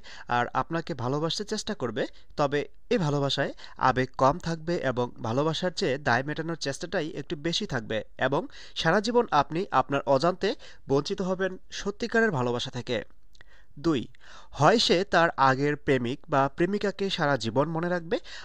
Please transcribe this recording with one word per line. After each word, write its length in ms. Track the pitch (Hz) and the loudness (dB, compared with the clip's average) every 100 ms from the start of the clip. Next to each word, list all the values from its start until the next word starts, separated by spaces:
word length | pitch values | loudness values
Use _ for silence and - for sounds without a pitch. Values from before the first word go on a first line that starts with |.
| - - - | -6 -12 0
আর 180 | 123 120 131 | 0 2 0
আপনাকে 300 | - 165 160 139 | -2 -2 -4 -4
ভালোবাসতে 400 | 120 143 160 - 208 | -2 0 -2 -4 -4
চেষ্টা 220 | 214 - 202 | -4 -4 -4
করবে, 220 | 120 110 320 - - - | -4 -2 -4 -6 -8 0
তবে 200 | 143 143 - - - | 2 0 -2 -6 -2
এ 20 | 233 | 2
ভালোবাসায় 540 | 147 143 139 139 170 - - - 131 | 2 2 2 2 -2 -4 -12 2 4
আবেগ 200 | 123 131 - | 4 2 4
কম 140 | 135 175 165 | 4 4 0
থাকবে 280 | 165 160 175 131 | -4 -2 -2 0
এবং 140 | 120 123 - 117 | 0 -2 -4 -2
ভালোবাসার 460 | 127 160 151 180 175 | 0 0 0 -2 0
চেয়ে 160 | 170 139 143 | -2 0 2
দায় 160 | 120 139 | 2 0
মেটানোর 360 | 151 160 165 143 | -4 -4 -4 -4
চেষ্টাটাই 420 | 135 175 190 156 - | -6 -4 -4 -4 -6
একটু 140 | - 151 160 | -6 -4 -2
বেশি 200 | 170 214 | -2 -2
থাকবে 240 | 127 107 110 - - | -4 -2 -4 -4 -2
এবং 240 | 131 143 269 - - - | 0 0 -2 -8 -12 -2
সারা 240 | 165 196 | 2 2
জীবন 260 | 214 240 226 151 | 4 2 4 4
আপনি 200 | - 160 208 | 2 0 0
আপনার 300 | 131 - 139 - 135 | 2 2 0 4 4
অজান্তে 340 | 170 185 196 285 - - - | 4 2 -2 -2 -8 -10 0
বঞ্চিত 300 | 139 - 196 | 0 0 -2
হবেন 300 | 180 185 190 185 - - | -2 0 -2 -4 -12 -8
সত্যিকারের 520 | 202 - 226 233 226 | -6 -4 0 2 2
ভালোবাসা 400 | 143 123 120 131 123 | 2 0 0 -4 -6
থেকে। 200 | 120 117 - - - - - - - - 156 | -2 -4 -4 -12 -16 -16 -16 -16 -14 -2 0
দুই, 160 | 139 - - - - - | 2 0 -10 -16 -16 -8
হয় 280 | - 151 226 - | 4 6 6 6
সে 120 | 175 196 | 2 4
তার 160 | 180 165 - 135 | 4 4 6 4
আগের 240 | 131 143 147 - | 6 2 0 2
প্রেমিক 340 | 131 120 143 - | 2 2 -4 0
বা 80 | 143 139 - | 2 2 2
প্রেমিকাকে 480 | 175 202 202 - 196 | 0 0 -2 -2 -2
সারা 260 | 180 143 135 | 0 2 2
জীবন 300 | 110 120 151 160 | 2 0 0 0
মনে 140 | 175 | -2
রাখবে 240 | 180 165 269 - - | -2 -2 -4 -4 -14